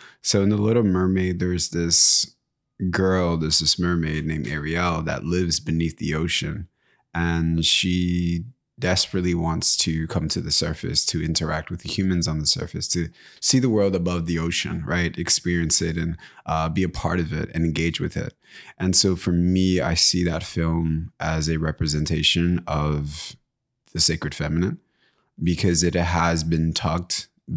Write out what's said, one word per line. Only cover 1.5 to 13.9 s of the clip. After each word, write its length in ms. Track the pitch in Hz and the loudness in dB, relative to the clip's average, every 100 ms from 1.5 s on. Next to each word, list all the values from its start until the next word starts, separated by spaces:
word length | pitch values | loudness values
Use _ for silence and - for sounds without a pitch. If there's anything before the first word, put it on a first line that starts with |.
| 87 - | 0 -2
this 640 | 85 85 85 - - - _ _ _ _ - 92 | -2 2 4 6 4 0 _ _ _ _ -6 -2
girl, 480 | 92 95 92 87 82 | 2 2 2 2 0
there's 220 | 78 - | 0 2
this 220 | 78 - | 2 2
mermaid 460 | 87 87 78 78 78 | 2 2 0 -2 -4
named 200 | 78 - | -4 -4
Ariel 560 | 76 76 82 87 82 | -4 -4 -2 0 -2
that 220 | 80 71 | -2 -4
lives 340 | 80 90 87 76 | -2 0 0 -2
beneath 400 | - 82 82 - | -2 0 0 -2
the 160 | 78 | -4
ocean, 540 | 76 82 - 76 - 85 _ _ _ _ | -2 -2 -2 -4 -6 -10 _ _ _ _
and 540 | 85 85 85 82 82 80 | -2 0 0 0 0 2
she 800 | - 92 90 90 87 87 85 113 - _ - | 0 2 0 0 0 0 -2 -6 -14 _ -4
desperately 560 | 90 95 - 95 90 | 0 0 0 -2 0
wants 420 | 85 82 82 85 - | 0 0 0 0 0
to 300 | - 80 80 | 0 -2 -2
come 200 | 87 78 | -2 -2
to 140 | - | -4
the 100 | 78 | -2
surface, 540 | - 80 82 - 76 | -2 -2 -4 -2 -2
to 180 | - 80 | 0 -2
interact 480 | 80 78 78 78 - | -2 -2 -2 -4 -6
with 120 | 87 | -10
the 60 | - | -6
humans 360 | - 95 87 82 | -2 0 0 0
on 120 | 78 | 0
the 80 | 76 | -2
surface, 420 | - 85 - - | -2 -4 -6 -4
to 220 | 85 82 - - - | -2 -4 -8 -20 -4
see 200 | - 131 | 2 2
the 100 | 127 | 4
world 260 | 107 98 | 4 2